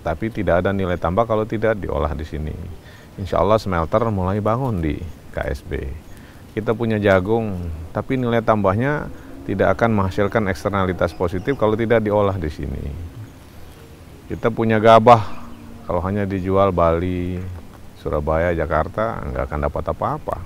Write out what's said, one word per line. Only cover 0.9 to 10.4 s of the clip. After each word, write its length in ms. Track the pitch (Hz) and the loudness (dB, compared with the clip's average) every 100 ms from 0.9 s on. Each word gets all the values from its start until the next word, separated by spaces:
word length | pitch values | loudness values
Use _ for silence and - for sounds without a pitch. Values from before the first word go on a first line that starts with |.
| 87 | -2
tambah 240 | 82 92 | 0 0
kalau 240 | 113 110 107 | 2 0 0
tidak 320 | 113 110 110 | 0 0 0
diolah 320 | 80 73 73 | -2 -2 -2
di 160 | 71 76 | -4 -6
sini. 240 | 76 76 80 87 87 - - - - | -6 -8 -8 -10 -14 -18 -20 -20 -10
Insya 240 | 98 80 | -2 0
Allah 160 | 90 110 | 2 2
smelter 480 | 104 87 80 110 117 | 2 -2 0 0 0
mulai 320 | 101 90 101 | 0 0 0
bangun 400 | 104 113 135 101 | 0 0 -2 -2
di 160 | 80 69 80 - - | -2 -4 -8 -14 -12
K 60 | - 73 | -6 -6
S 160 | 71 | -6
B. 160 | - 71 69 73 - - - - - | -6 -8 -8 -12 -14 -20 -20 -20 -10
Kita 240 | - 107 110 | -8 -4 -2
punya 240 | 117 107 | 0 2
jagung, 560 | 101 95 92 113 110 92 87 80 82 - | 4 4 4 0 0 -6 -6 -8 -6 -6
tapi 240 | 107 131 | -2 -2
nilai 240 | 123 117 | 0 0
tambahnya 640 | 113 110 95 98 131 147 - - - - - | 2 2 4 2 0 -2 -6 -12 -16 -14 -6
tidak 320 | 101 95 98 | 0 2 2
akan 160 | 117 110 | 2 2
menghasilkan 480 | 95 92 101 113 | 0 0 0 0